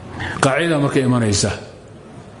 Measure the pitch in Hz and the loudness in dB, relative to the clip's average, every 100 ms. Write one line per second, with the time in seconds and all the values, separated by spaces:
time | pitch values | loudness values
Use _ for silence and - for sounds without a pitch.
0 | - - - - 135 135 170 156 143 143 | -14 -10 -8 0 2 2 2 2 2 2
1 | 127 123 110 98 104 87 - - - - | 2 2 2 2 0 -2 -10 -18 -20 -20
2 | - - - - | -20 -20 -20 -20